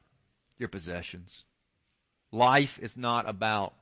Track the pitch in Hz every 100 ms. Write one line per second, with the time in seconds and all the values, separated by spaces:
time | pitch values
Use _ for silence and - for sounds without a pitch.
0 | _ _ _ _ _ - 117 98 82 87
1 | 87 92 90 - - _ _ _ _ _
2 | _ _ _ 110 123 139 143 - 113 120
3 | 123 117 110 98 110 107 98 -